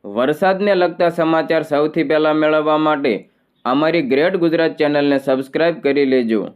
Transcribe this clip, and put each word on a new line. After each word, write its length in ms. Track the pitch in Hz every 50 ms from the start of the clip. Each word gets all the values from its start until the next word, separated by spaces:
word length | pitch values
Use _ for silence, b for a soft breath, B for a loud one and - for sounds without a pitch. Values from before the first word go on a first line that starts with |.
| -
વરસાદને 680 | 101 101 113 127 139 151 - 196 190 190 185 202 202 196
લગતા 340 | 180 180 170 175 - 180 170
સમાચાર 540 | 170 175 160 160 165 160 156 139 165 160 147
સૌથી 400 | 147 147 147 147 151 156 170 156
પહેલા 300 | 139 156 151 156 156 151
મેળવવા 440 | 156 156 151 156 156 151 156 151
માટે 360 | 151 156 151 151 139 139 131 104 - - _ _ _ _ _ _ _ _
અમારી 360 | 120 127 143 156 160 165 170
ગ્રેટ 360 | 147 120 135 135 156 185 196
ગુજરાત 400 | 180 170 170 156 170 165 160 156
ચેનલને 400 | - 151 147 147 147 143 143 139 135
સબસ્ક્રાઇબ 600 | 135 139 131 131 135 - - 151 160 170 165 156
કરી 260 | - 143 135 147 143
લેજો. 360 | 131 131 127 120 113 113 104 90 - -